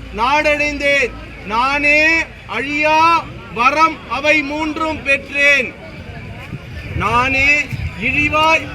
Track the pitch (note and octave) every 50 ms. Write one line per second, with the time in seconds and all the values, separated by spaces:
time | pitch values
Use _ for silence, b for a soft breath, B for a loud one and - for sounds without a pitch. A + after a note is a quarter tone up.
0 | - - F#3 G3+ A#3 C4 D4 D4+ D4+ D4+ D4 D4 D4 D4 D4 C#4 C#4+ C#4+ C#4+ C#4
1 | C4 A3 - - - - - - - F#3 G#3+ A#3 B3+ C4+ C#4+ D4 C#4+ D4 D4 D4+
2 | D4+ D#4+ E4 E4 D4+ - - - - - G3 A#3 C4+ C#4+ D4 D4 D4+ D4+ D#4 D#4
3 | E4 E4 A3+ G#3+ - - - - - - E3 A3 A#3+ C4+ C#4+ D4+ D#4+ D#4+ D4+ -
4 | - - A3+ C4 C#4 D4+ D#4 D4+ C#4 C#4 D4 D4+ D#4+ D#4 D4 D#4+ D#4 D#4 D4+ -
5 | - C#4 C#4 C#4 C#4 - C#4 C#4+ C#4+ C#4+ C#4 C4+ A#3 F3+ - - - - - -
6 | - - - - - - - - - - - - - - - - - - - -
7 | F#3+ G#3 A3 A#3+ B3+ C4 C4+ C4+ C#4 C#4+ D4 D4 C4+ - - - - - - F3
8 | G#3 C4 C4 C#4+ D4 D4+ D4+ D#4 D#4 D#4+ D#4+ D#4 - C3+ -